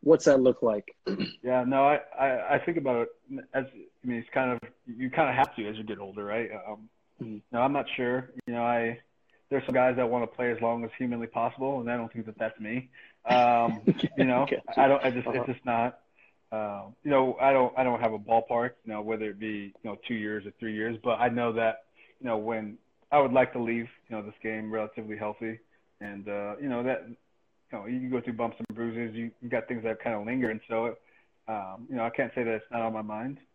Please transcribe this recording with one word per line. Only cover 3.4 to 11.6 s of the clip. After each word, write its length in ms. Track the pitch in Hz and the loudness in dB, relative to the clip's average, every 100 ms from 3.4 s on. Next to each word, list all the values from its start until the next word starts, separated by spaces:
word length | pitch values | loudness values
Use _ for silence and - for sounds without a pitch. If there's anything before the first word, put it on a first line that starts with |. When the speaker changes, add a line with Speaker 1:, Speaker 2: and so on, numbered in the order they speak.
| - | -6
Speaker 2:
as, 120 | 131 127 | -4 -4
I 340 | 107 85 _ 123 | -12 -20 _ -6
mean, 120 | 117 | -4
it's 100 | 113 | -2
kind 200 | - 127 | 0 0
of, 80 | 120 - _ - | -2 -6 _ -16
you 220 | 117 127 | -8 -4
kinda 240 | 131 147 | 2 2
have 220 | 127 - | 2 0
to 140 | - 104 | 0 -8
as 80 | 107 | -8
you 80 | |
get 160 | 107 98 | -10 -10
older, 240 | 98 98 | -10 -10
right? 260 | 101 110 110 104 95 | -4 -4 -4 -8 -12
Um, 220 | 107 110 _ _ _ | -14 -16 _ _ _
Speaker 1:
Mm-hmm. 160 | 120 107 _ | -12 -12 _
Speaker 2:
no, 80 | 120 | 0
I'm 120 | 131 | 2
not 140 | 143 135 - | 2 -4 -4
sure. 360 | 123 127 127 - - | -2 -2 -4 -14 -8
You 80 | |
know, 100 | 117 | -2
I, 340 | 120 120 117 117 _ _ _ _ _ | 0 2 0 -6 _ _ _ _ _
there's 140 | 139 - | -4 0
some 80 | |
guys 200 | 127 127 123 | 4 4 4
that 120 | 120 | 0
wanna 180 | 123 117 | 0 -2
play 240 | - 123 | -2 -2
as 100 | 113 | 0
long 240 | 117 117 | 0 0
as 60 | 113 - | -4 -6
humanly 300 | 127 120 113 | -4 -4 -4
possible, 520 | - 117 117 | -2 -2 -2